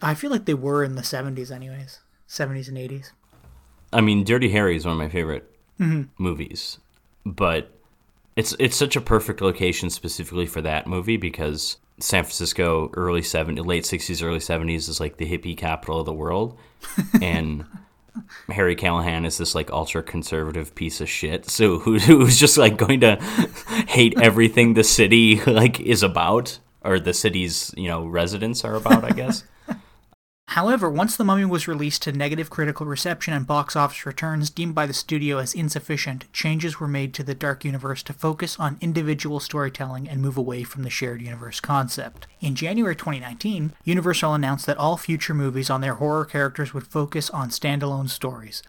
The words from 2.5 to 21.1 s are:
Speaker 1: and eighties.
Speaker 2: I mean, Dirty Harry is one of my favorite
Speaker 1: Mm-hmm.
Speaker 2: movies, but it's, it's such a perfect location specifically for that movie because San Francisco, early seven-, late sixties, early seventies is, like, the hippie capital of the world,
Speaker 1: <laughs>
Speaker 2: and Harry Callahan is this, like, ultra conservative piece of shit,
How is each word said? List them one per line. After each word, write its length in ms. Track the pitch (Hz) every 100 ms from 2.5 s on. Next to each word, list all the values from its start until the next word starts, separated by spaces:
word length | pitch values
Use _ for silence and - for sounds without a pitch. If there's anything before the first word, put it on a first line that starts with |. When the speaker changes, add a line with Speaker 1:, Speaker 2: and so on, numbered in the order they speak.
| 135 131
Speaker 1:
and 80 | 131
eighties. 360 | 127 135 135 _ _ _ - - _ _ _
Speaker 2:
I 80 | 113
mean, 240 | 107 101
Dirty 240 | 98 123 120
Harry 240 | 104 98 82
is 80 |
one 80 | 85
of 60 | 80
my 100 | 76
favorite 400 | 90 80 71 - _ _ -
Speaker 1:
Mm-hmm. 240 | 170 156 135 -
Speaker 2:
movies, 580 | 92 78 - - - - _ _ _ _
but 460 | 104 87 92 80 - _ _ _ _ _ _ -
it's, 180 | 110 -
it's 160 | 131 -
such 180 | 139
a 60 | 143
perfect 400 | - 110 - 101
location 500 | 95 87 92 90 87
specifically 560 | - 82 - 80 87 82
for 140 | 82
that 240 | 78 78 -
movie 300 | 90 95 113
because 600 | 92 - 76 76 - - _ -
San 240 | - 95
Francisco, 680 | 85 - 85 - 87 80 76
early 280 | - 90 85
seven-, 340 | 82 82 80 76
late 280 | 87 85
sixties, 380 | - 87 - 82
early 180 | 82 82
seventies 480 | - 82 80 82 78
is, 120 | 78
like, 160 | 78 -
the 80 | 80
hippie 280 | 87 87 80
capital 400 | 85 80 - 80
of 60 | 78
the 60 |
world, 440 | 78 78 90 120 123 - _ -
Speaker 1:
<laughs> 320 | - - 226
Speaker 2:
and 440 | 92 82 78 73 76 - - _ _ - - - -
Harry 260 | 92 90 85
Callahan 480 | 92 85 85 82
is 140 | 82 -
this, 160 | 85
like, 160 | 80 78
ultra 300 | 76 78 80
conservative 720 | - 85 - 80 78 80 76
piece 260 | - 82 -
of 80 |
shit, 400 | 76